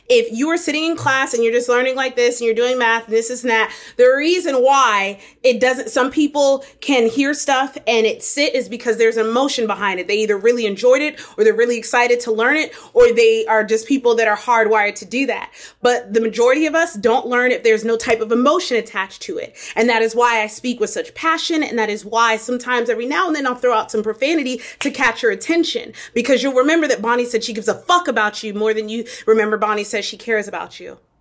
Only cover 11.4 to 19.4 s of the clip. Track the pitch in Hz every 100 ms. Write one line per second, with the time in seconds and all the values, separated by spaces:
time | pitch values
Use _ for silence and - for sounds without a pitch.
11.4 | 220 220 240 240 220 247 240 240 240 220
12.4 | 240 302 302 - - 240 240 233 226 226
13.4 | 220 220 214 220 220 269 240 226 226 208
14.4 | - 233 220 220 208 202 185 240 269 196
15.4 | - - - _ 240 240 196 220 226 214
16.4 | 240 285 311 320 330 208 220 247 240 247
17.4 | 254 247 226 220 220 226 254 226 214 233
18.4 | 262 339 - 233 226 208 196 - - 175